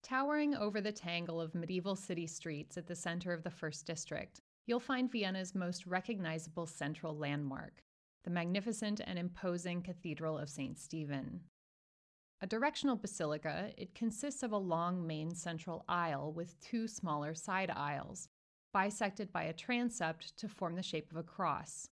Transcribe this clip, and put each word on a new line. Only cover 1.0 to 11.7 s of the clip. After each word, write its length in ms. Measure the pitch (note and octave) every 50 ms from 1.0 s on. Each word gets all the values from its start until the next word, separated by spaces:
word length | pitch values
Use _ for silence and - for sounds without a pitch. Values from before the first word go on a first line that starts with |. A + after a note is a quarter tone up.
| F3 F3 E3+ E3+ E3+ E3+ E3 E3
of 140 | E3 D#3+ -
medieval 400 | F3 E3+ E3 F#3 F3+ E3+ G3+ F#3+
city 320 | F#3+ - - F3+ E3+ E3+
streets 500 | D#3 - - - E3 D3+ C#3+ - - -
at 120 | F3+ E3 E3+
the 80 | F3
center 360 | E3+ - F3 E3+ F3 F3+ F3+
of 120 | F3 E3 E3
the 60 | F3
First 360 | E3+ - - D#3 D3 - -
District, 540 | - E3 D#3+ - - D#3 - - - - - _ _ _ _ _
you'll 140 | - A#3 A#3+
find 280 | - - C4 B3+ B3+ B3
Vienna's 460 | - A3+ G3+ F#3 F#3+ F#3+ F#3 F#3 F#3+
most 320 | F#3+ F3+ F3 F3 - -
recognizable 800 | F3+ F#3 F#3 F#3 - A#3 F#3+ F3+ D#3+ D#3+ D#3+ E3 E3 - F3 E3+
central 500 | D#3+ - - D3 C#3+ D#3 - - D#3+ D3+
landmark, 640 | D3+ D3+ C#3+ C#3+ D3 D3 C3+ C3+ C#3 - - - - _ _ _ _ _ _ _ _ -
the 60 | F3
magnificent 680 | F3 F3 E3+ F3 F#3 G3+ G3 A#3 A3 - A3 G#3 G#3 G#3 -
and 140 | - F#3 F3
imposing 600 | F3 F3 F3 - - F#3 F3 F3 F3 F3+ F3 F3
Cathedral 540 | F3 F3+ F3 F3 - E3+ D3 D#3 D#3+ D#3+ D#3
of 140 | C#3+ D3 C#3+
Saint 300 | - D3 C3+ C3+ - -
Stephen. 600 | - - - E3 D3+ C#3+ C#3+ C3+ - - - F3 - - _ _ _ _